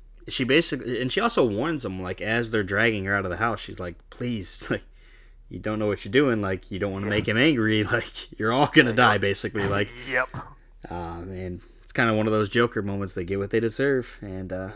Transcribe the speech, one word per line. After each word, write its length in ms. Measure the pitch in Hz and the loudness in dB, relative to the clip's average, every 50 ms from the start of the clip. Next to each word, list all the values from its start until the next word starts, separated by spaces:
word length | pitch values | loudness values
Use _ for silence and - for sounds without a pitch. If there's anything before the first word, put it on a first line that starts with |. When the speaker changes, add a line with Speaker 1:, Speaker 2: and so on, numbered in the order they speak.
| - - - - - - | -20 -20 -20 -18 -12 -8
Speaker 1:
she 160 | - - 127 | -4 -2 2
basically, 580 | 117 131 165 170 - 156 131 - 120 127 107 | 4 4 4 4 2 -2 -6 -4 -4 -4 -2
and 100 | 127 131 | -2 -2
she 80 | - 196 | 0 0
also 220 | 220 233 - 208 143 | 0 0 2 4 2
warns 380 | 113 101 104 135 170 160 135 117 | 4 2 0 -2 -2 -2 -4 -4
them, 180 | 101 95 95 | -6 -6 -6
like, 200 | 92 90 92 - | -6 -6 -6 -6
as 300 | 90 107 113 117 117 110 | -2 -2 0 0 0 0
they're 120 | 117 107 98 | 0 0 0
dragging 420 | 90 98 104 113 117 110 101 92 | 2 2 4 4 4 2 2 0
her 100 | 98 101 | 0 0
out 100 | 101 95 | 0 0
of 60 | 92 | 0
the 60 | 85 - | -2 0
house, 220 | 113 117 107 - | 0 0 0 -2
she's 200 | - - - - | -8 -10 -10 -8
like, 160 | 92 87 85 - - - | -8 -10 -10 -12 -18 -18
"Please, 580 | - - 123 123 117 104 87 - - - - - | -10 -8 -6 -4 -4 -4 -6 -8 -10 -8 -4 -4
<laughs> 20 | |
like, 140 | 123 - - - - - - - - - - - - - - - | -4 -4 -4 -10 -20 -20 -20 -20 -20 -20 -20 -20 -20 -20 -18 -14
you 80 | - 92 | -10 -6
don't 200 | 95 107 107 107 | -4 -2 -2 0
know 80 | 107 107 | 0 0
what 160 | 98 - - | 0 -2 -2
you're 60 | 101 | 2
doing, 300 | 98 135 147 131 117 107 | 4 4 4 4 4 2
like, 280 | 101 95 95 92 - - | 0 -2 -2 -4 -6 -8
you 60 | 104 90 | -6 -4
don't 120 | 101 101 | -2 -2
wanna 140 | 95 98 101 107 | -2 -2 -2 0
Speaker 2:
Yeah. 20 | |
Speaker 1:
make 160 | 104 107 101 110 | 0 0 0 2
him 100 | 104 113 | 2 4
angry, 460 | 139 165 147 117 107 110 110 107 104 | 4 4 4 4 2 2 2 2 2
<laughs> 120 | 101 117 | 2 0
like, 420 | 117 - - - - - - - - | -2 -2 -4 -10 -12 -14 -12 -8 -4
you're 120 | 107 113 | -2 2
all 160 | 117 135 147 - | 4 4 4 4
gonna 220 | - 156 131 120 | 6 6 6 6
Speaker 2:
Yeah, 40 | 107 | 6
Speaker 1:
die, 180 | 123 123 113 104 | 6 6 6 6
Speaker 2:
yep. 80 | 101 | 4
Speaker 1:
basically," 460 | 101 101 98 - - 104 110 107 98 98 | 2 0 -2 -2 -4 -6 -4 -2 -2 0
like, 220 | 101 101 104 - 120 123 | 0 0 0 -2 -6 -14
Speaker 2:
<laughs> 80 | 123 135 | -8 -4
Yep. 200 | 127 127 131 - - 120 - - - - - - - - - - | -2 -2 -2 -2 -6 -12 -14 -14 -18 -20 -20 -20 -20 -18 -14 -10
Speaker 1:
um, 400 | 87 85 85 85 85 85 87 95 | -8 -8 -8 -8 -10 -10 -10 -10
and 300 | 92 90 92 90 90 85 - - - - - | -10 -8 -8 -8 -8 -10 -12 -16 -20 -20 -20
it's 100 | - - | -8 -2
kinda 200 | - 123 113 107 | 0 2 2 4
one 120 | 107 107 110 | 2 2 2
of 60 | 107 | 2
those 160 | 107 104 98 | 2 2 2
Joker 320 | - 117 120 113 - 110 | 2 2 2 2 2 -2
moments, 320 | 98 101 98 98 98 92 - | -4 -2 -4 -4 -4 -6 -6
they 100 | 95 90 | -6 -4
get 160 | 87 98 98 | -4 -2 -2
what 100 | 98 98 | -2 0
they 80 | - 113 | 0 0
deserve, 580 | 113 113 - - 135 143 135 127 120 - - - | 0 0 0 0 0 0 0 0 -2 -4 -10 -14
and, 300 | 107 101 92 92 92 87 | -12 -10 -10 -8 -8 -8
uh, 200 | 92 92 95 95 - | -6 -8 -8 -8 -8